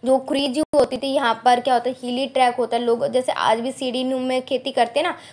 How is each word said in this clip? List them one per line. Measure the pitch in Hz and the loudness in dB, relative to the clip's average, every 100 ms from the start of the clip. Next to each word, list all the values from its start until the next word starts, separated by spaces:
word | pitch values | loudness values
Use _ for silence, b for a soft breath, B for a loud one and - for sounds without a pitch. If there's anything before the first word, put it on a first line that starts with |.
| 247 | 2
जो | 262 | 2
खुरीजी | 262 277 277 254 311 294 | 2 -2 0 -2 0 2
होती | 254 - | 2 0
थी, | 277 | -2
यहाँ | 277 240 226 247 | 0 0 2 2
पर | 247 | 2
क्या | 247 | 2
होता | 247 247 | 0 0
है, | 254 | -6
हिली | 247 247 269 | -6 -4 -2
ट्रैक | 269 247 240 | 2 2 2
होता | 247 233 | 0 0
है, | |
लोग | 240 233 - | 0 0 0
जैसे | 247 254 | 0 -2
आज | - - 226 | 0 2 2
भी | 240 | -2
सीढ़ी | 254 262 247 | -6 -4 -2
नुमा | 254 262 254 | -2 -2 -2
में | 254 | -2
खेती | 254 254 262 | -2 -4 -2
करते | 262 226 277 | -2 0 0
हैं | 339 | -2
ना, | B B | B B